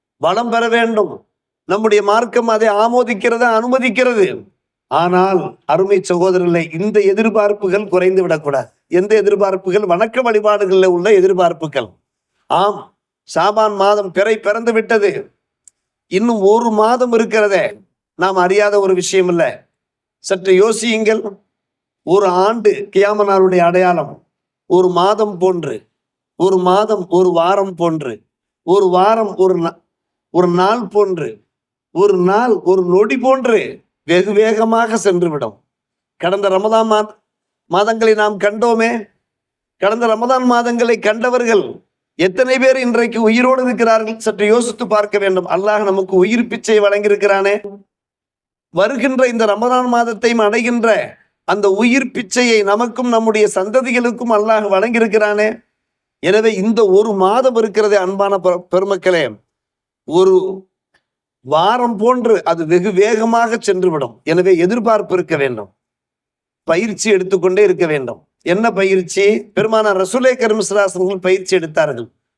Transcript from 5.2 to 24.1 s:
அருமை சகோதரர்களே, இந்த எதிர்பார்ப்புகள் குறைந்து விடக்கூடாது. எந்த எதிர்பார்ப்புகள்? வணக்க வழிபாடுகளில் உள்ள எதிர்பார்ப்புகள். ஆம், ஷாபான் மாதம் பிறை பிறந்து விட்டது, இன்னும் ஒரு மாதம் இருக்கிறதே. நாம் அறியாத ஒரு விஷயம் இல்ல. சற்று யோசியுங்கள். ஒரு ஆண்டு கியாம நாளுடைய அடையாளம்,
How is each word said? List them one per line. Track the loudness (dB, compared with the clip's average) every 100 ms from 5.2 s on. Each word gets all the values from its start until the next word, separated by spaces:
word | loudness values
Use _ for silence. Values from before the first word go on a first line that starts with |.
| 2 0 -4 -8 -2
அருமை | -2 0 0 0
சகோதரர்களே, | 0 0 0 0 -2 -4 -6
இந்த | -2 0 2
எதிர்பார்ப்புகள் | 2 0 0 0 -2 -2 -2 -2
குறைந்து | 0 0 0
விடக்கூடாது. | 0 -2 -2 -6 -6 _ -4 -2
எந்த | 2 2
எதிர்பார்ப்புகள்? | 2 0 0 -2 -2 -2 0
வணக்க | 0 0 -2
வழிபாடுகளில் | 0 0 0 0 2 2 2 2
உள்ள | 2 4
எதிர்பார்ப்புகள். | 4 2 0 -2 -6 -6 -8 _ _ _ _ _ -4
ஆம், | 0 0 -2 -12 _ _ _ -8
ஷாபான் | -2 0 2 0 2
மாதம் | 2 0 -2
பிறை | -2 -2 -2
பிறந்து | -2 -2 -2
விட்டது, | -2 0 0 0 -2 -10 _ _ _ _ _ _ _ -6
இன்னும் | -2 0 2 2
ஒரு | 2 2 0
மாதம் | 2 0 0 0
இருக்கிறதே. | 0 0 2 0 -2 -8 _ _ _ -4
நாம் | -2 0
அறியாத | 0 2 2 2
ஒரு | 0
விஷயம் | 0 0 0 0
இல்ல. | 0 -2 -4 _ _ _ _ _ _
சற்று | -6 -4 2 4
யோசியுங்கள். | 4 0 -2 -2 0 -2 -4 -14 _ _ _ _ _ _ -2
ஒரு | 0 2 2
ஆண்டு | 0 0 0 -2 -2
கியாம | 0 2 2 2
நாளுடைய | 2 4 4 2
அடையாளம், | 2 2 0 -4